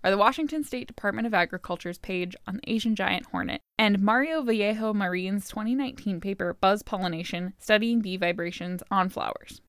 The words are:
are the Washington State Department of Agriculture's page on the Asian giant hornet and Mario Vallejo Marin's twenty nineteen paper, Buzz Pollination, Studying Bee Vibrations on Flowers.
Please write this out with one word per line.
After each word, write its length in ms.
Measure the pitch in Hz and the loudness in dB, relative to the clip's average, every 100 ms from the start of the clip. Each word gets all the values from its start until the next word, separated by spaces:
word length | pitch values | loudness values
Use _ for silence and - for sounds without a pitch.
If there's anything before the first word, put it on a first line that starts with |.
are 60 | 185 | 2
the 80 | 196 | 6
Washington 440 | 208 285 302 311 | 4 4 -4 -4
State 240 | 294 254 247 | -4 -6 -8
Department 400 | - 202 220 226 | -4 -2 -2 0
of 60 | |
Agriculture's 640 | 202 170 185 - 175 175 180 | 2 2 -2 -6 -6 -6 -10
page 400 | - 185 180 - - | -6 -4 -4 -6 -8
on 100 | 190 | -6
the 140 | - | -2
Asian 240 | 226 226 | 0 0
giant 320 | 214 190 180 - | 2 0 0 -4
hornet 360 | 180 - - _ - | -6 -4 -6 _ 2
and 220 | 214 202 | 4 6
Mario 420 | 202 233 294 320 | 6 4 4 0
Vallejo 500 | 247 220 202 214 220 | 0 2 2 2 0
Marin's 560 | 208 190 180 185 202 - | 0 0 0 -2 -4 -4
twenty 260 | 214 214 | -6 -2
nineteen 460 | 262 269 - 202 175 | 0 -2 -4 -4 -4
paper, 360 | 196 196 175 175 | -4 -4 -4 2
Buzz 220 | 190 208 | 4 2
Pollination, 720 | - 196 180 165 175 175 185 - | -2 -4 -2 -4 -6 -6 -6 -10
Studying 420 | - 214 233 233 | 2 4 4 0
Bee 180 | 202 185 | 0 0
Vibrations 640 | 175 175 170 175 175 180 - | 0 0 -4 -6 -6 -8 0
on 180 | 196 185 | 2 2
Flowers. 540 | - - - - - | 0 -6 -6 -12 -20